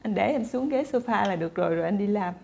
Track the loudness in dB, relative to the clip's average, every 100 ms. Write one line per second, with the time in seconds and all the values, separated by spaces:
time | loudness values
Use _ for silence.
0 | -4 0 2 0 -2 -2 0 0 0 -2
1 | 0 0 0 0 -2 0 0 2 0 0
2 | 0 0 -2 -6